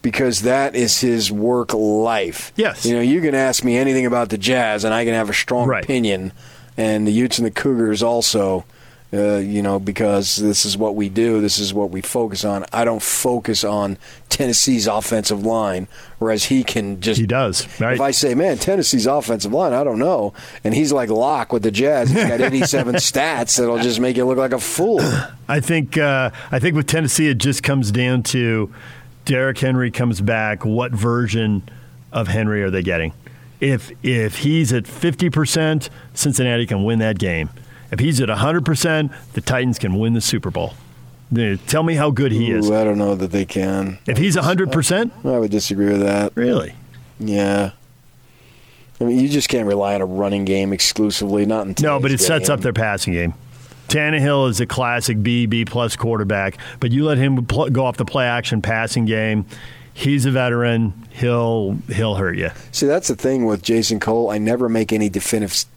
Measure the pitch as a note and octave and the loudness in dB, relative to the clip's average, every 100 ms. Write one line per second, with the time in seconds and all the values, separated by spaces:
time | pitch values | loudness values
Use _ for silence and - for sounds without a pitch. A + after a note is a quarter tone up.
0 | B2 G#2+ C3 G#2 A#2 C3 C#3 A#2+ A#2 - | -2 0 0 2 2 2 2 0 0 2
1 | B2 A#2 G2+ G#2 A2+ B2 A#2 A2 G#2+ G#2+ | 2 2 0 0 0 0 0 0 2 2
2 | A2+ A2+ F2+ - - - G#3+ - A#2 A#2+ | 2 0 -2 -8 -8 -2 -2 0 -2 2
3 | A#2+ E3 D#3+ C#3 C3+ - B2 A#2+ C3+ C3 | 2 2 2 2 2 0 0 2 2 2
4 | B2+ B2 A2+ G#2+ G2+ B2+ A2+ G#2 A2 A2+ | 2 0 -2 -2 0 2 2 0 0 0
5 | A#2 A2+ G#2 G#2 - B2 B2 A2 - C3 | 0 0 0 -2 0 0 0 0 0 0
6 | A2+ F#2+ F#2+ - - - - - A2 G#2+ | 0 -2 -4 -12 -20 -20 -14 -4 0 2
7 | G#2+ G#2+ B2 A#2+ A#2 - C#3+ B2 A2 G#2 | 2 2 0 0 -2 0 0 2 2 2
8 | A#2 A#2+ A2 A2 G2 F#2 - - - - | 2 2 2 0 0 -2 -6 -20 -20 -20
9 | - G2+ G#2 G2+ G2 G#2 G2+ G2 G2 G2 | -6 0 2 2 0 -2 0 0 -2 0
10 | G#2 G2+ F#2+ - G#2 G2 G#2 G2 G#2+ G#2 | 2 2 0 0 0 2 0 0 -2 0
11 | G2+ G2+ A#2 A2 G#2 - G2+ G2 G2 F#2+ | -2 0 2 2 2 0 -2 -2 -2 -4
12 | - B2 A2+ G2 G#2+ G2 F2+ A2+ A#2 A2+ | -4 -4 -2 -2 -4 -4 -4 -2 0 0
13 | - - C3 A#2+ - G#2+ G#2 G#2 G2+ F#2+ | -2 -2 0 0 0 -2 0 -2 -2 -6
14 | - - - - C3 A#2 - A#2+ G#2 G#2+ | -12 -20 -6 -2 0 2 2 2 2 0
15 | - A2+ G#2 G#2 G#2+ A2+ G#2 F#2 F#2+ - | 0 -2 -2 -2 0 0 -2 -4 -8 -14
16 | - - A2+ G#2+ - C3 A#2+ A#2+ G2+ F#2+ | -18 -4 -2 0 2 2 2 -2 -4 -4
17 | G#2 A2 A2 B2+ A#2+ F#2 - - A2+ B2+ | -2 0 2 0 0 -2 -6 -4 0 2
18 | C#3 C3 C#3+ B2 F#3 B2 - G3 D3 C3 | 0 2 2 2 2 0 0 0 2 2
19 | A#2 C#3+ A#2 A2+ G2+ C3+ F3+ B2 C#3+ A2 | 2 0 0 -4 -2 0 0 0 0 0
20 | D3+ D#3+ G2+ - - - G#2+ A#2 D3+ C#3 | 0 0 -2 -6 -20 -6 -2 0 2 2
21 | A#2 A2 C3+ D3 A2+ A#2+ A2 G2+ C#3 C#3+ | 2 2 2 0 0 0 0 2 2 2
22 | B2 F#3 G3+ - C4+ C4+ C4+ C#3 B2 - | 2 2 2 2 2 2 2 0 0 0
23 | - - D#3 C3+ A#2 - A#2+ A#2 A#2+ A2+ | 0 0 0 -2 0 0 2 2 0 0
24 | B2+ B2 B2+ C3 C3 C3 - - G3 G3 | 0 2 2 2 0 -2 -4 0 2 2
25 | D3+ B2+ - - - D3 - E3 C#3 D#3 | 2 -2 -4 -12 -4 -2 0 0 0 0
26 | D3 C3+ B2+ - - C3 D#3+ D#3 C#3+ D#3+ | 2 2 0 -4 -4 0 2 0 0 0
27 | D3 - D#3 B2 C#3 C3 - C#3 G#2 G#2 | 2 2 2 2 0 0 0 0 2 2
28 | B2 B2+ G#2+ B2+ A#2 A2 G#2 - - - | 2 0 0 0 0 0 -2 -8 -20 -20
29 | - - - B2+ C3+ B2 C3 B2+ B2 G#2+ | -20 -10 -2 0 0 0 0 2 0 0
30 | B2 G2 G#2 A2+ G#2+ G#2+ A2 A2 B2 A2+ | 0 0 0 2 0 -2 -2 0 -2 0
31 | A#2 A#2 A#2 A2+ A2 G2+ - - - - | 0 0 0 0 0 0 -4 -18 -20 -20
32 | - - G2+ G#2+ G#2+ G#2 G2 F#2 F2+ E2+ | -8 -4 -2 0 0 0 0 0 0 0
33 | D#2+ - - - - - C#3 B2+ - - | -2 -6 -20 -20 -20 -4 0 0 -4 -6
34 | B2+ A#2+ A2 - C#3+ D#3+ C3+ B2 - - | -2 0 0 0 0 2 2 0 -2 -4
35 | E3+ C3+ F3 D3+ D3+ E3 D#3 D#3 - - | -2 0 0 2 0 2 2 0 -4 -16
36 | - - D3 C3+ B2 A#2+ A#2 G2+ G#2 A2+ | -14 -4 -2 0 2 0 0 0 0 2
37 | A2 G2+ G2 E2 D2+ - - - - - | 0 0 0 0 -4 -8 -20 -20 -8 -2
38 | C#3 C3 A2+ G#2 C3+ E3+ D3+ D3 E3+ D#3 | 0 2 0 0 0 2 0 0 2 2
39 | D3 - - - - C3 B2+ A2 G#2+ F#2 | 0 -6 -10 -8 -2 0 0 0 0 0
40 | A2+ A#2 - A2 F#2 F2 E2+ - - - | 2 0 0 -2 -2 -4 -6 -8 -20 -20
41 | - - - A#2 A2 G2 - D3+ E3 D#3 | -20 -20 -2 0 2 0 0 0 2 2
42 | D3+ B2+ C#3 A2 A#2 A2+ G#2 G#2+ G#2+ G#2 | 2 2 2 2 0 2 2 2 2 2
43 | G2+ G2 F#2 G2 F#2+ G2 F#2+ G2 G2 F#2+ | 0 0 0 -2 -2 -2 -2 -2 -4 -6
44 | - - F#3+ F3 D#3 F#3 F3+ C3+ C3+ F#3 | -2 0 2 2 2 2 0 0 0 0
45 | A#3 - C3+ B2 A2 G#2 - G2 G2+ G2+ | -2 -4 -2 0 0 0 -2 0 2 2
46 | G2+ G2+ G#2 - A#2+ A2 - - - - | 2 0 -2 0 0 0 -2 -12 -20 -20
47 | - - G#2+ G2+ G2 G2+ G2 - - - | -20 -8 -2 0 2 0 -2 -6 -20 -20
48 | - - - - - - - - - - | -20 -20 -20 -20 -20 -20 -20 -20 -20 -4
49 | A#2+ B2+ C3+ D3 - B2 G#2+ G2+ G2+ G2+ | 0 2 2 2 0 0 2 0 2 0
50 | F#2+ F#2+ G2+ G2+ F#2+ G2 G2 G2 - - | -2 -2 0 0 0 0 0 0 -2 0
51 | G#2+ - G2+ G#2 G#2 A2 F#2+ F#2 D3+ C#3+ | 0 0 -2 0 2 0 -2 -2 0 2
52 | C3+ C3+ - D#3+ C#3+ C#3 A#2+ A2+ A2 G2+ | 0 2 2 2 0 0 -2 0 -2 -2
53 | - E2+ E2+ - - - - - - D3+ | -2 0 -2 -4 -16 -20 -20 -20 -2 0
54 | D3+ D#3 C#3 C#3+ C3 G#2+ A#2+ - A#2+ A#2+ | 2 2 2 4 2 0 -2 0 0 0
55 | A2 G#2+ G#2+ A#2+ A#2 A#2 A2+ A#2+ A#2 - | 0 0 2 2 2 0 0 -2 -2 -2
56 | A#2 A2+ G2+ G2+ F#2+ - - - B2 C3 | -2 0 0 0 -2 -6 -18 -4 0 2
57 | D#3 C#3 C3+ C3 A#2 A2 D#3 A#2+ B2+ A#2+ | 2 2 2 0 0 -2 0 0 0 -2
58 | A2 C#3 B2 A#2+ A#2 A2 G#2 A2+ A2+ A#2+ | -4 0 0 0 -2 -2 0 -2 0 0
59 | A2 A2 A2 G#2+ F#2+ - - - - - | 0 2 2 0 -2 -12 -18 -20 -20 -4
60 | C3+ C#3+ B2+ C3 B2+ A#2+ A#2+ A2+ A2 - | 0 2 2 2 2 2 2 2 0 -4
61 | - - A#2+ A#2+ A#2 A2+ G2 G#2 - G2+ | -16 -4 0 2 2 0 0 -4 -4 -2
62 | A2+ F#2+ F#2 F#2 E2+ - - - C#3 E3 | 0 0 -2 0 -4 -6 -10 -2 2 2
63 | - A#2+ C3+ C3 A2+ G#2 - A#2 G#2+ A2 | 0 -2 0 2 0 0 0 0 2 -2
64 | - A2+ A2+ G#2+ G#2+ A#2+ A#2+ A2+ G#2+ A2 | 0 0 0 0 0 0 2 0 0 0
65 | G#2 G2 - A2 G2+ - - | 0 -2 -2 -2 -2 -4 -6